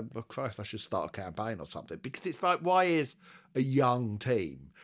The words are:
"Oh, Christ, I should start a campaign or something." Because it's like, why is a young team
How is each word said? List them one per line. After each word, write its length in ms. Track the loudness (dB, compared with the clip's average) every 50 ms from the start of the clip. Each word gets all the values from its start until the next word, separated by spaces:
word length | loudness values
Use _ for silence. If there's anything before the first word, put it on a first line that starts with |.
| -6 -6 -8
"Oh, 60 | -10
Christ, 380 | -10 -8 -8 -6 -6 -6 -6 -8
I 40 | -8
should 160 | -8 -8 -8
start 300 | -6 -2 -2 -2 -2 -2
a 120 | -6 -8
campaign 380 | -10 -8 -6 -6 -4 -4 -6 -6
or 60 | -8
something." 320 | -10 -10 -10 -10 -10 -10 -10
Because 300 | -8 -10 -10 -6 -6 -6
it's 160 | -4 0 2
like, 160 | 2 2 2
why 240 | 2 4 6 6 6
is 300 | 6 6 4 2 2 -4 -10 -16 -20 -20 -20 -20 _ -2
a 60 | 0 2
young 560 | 4 4 6 6 6 4 4 2 0 -2 -2
team 500 | 0 2 2 2 2 0 -4 -10 -14 -18 -20 -20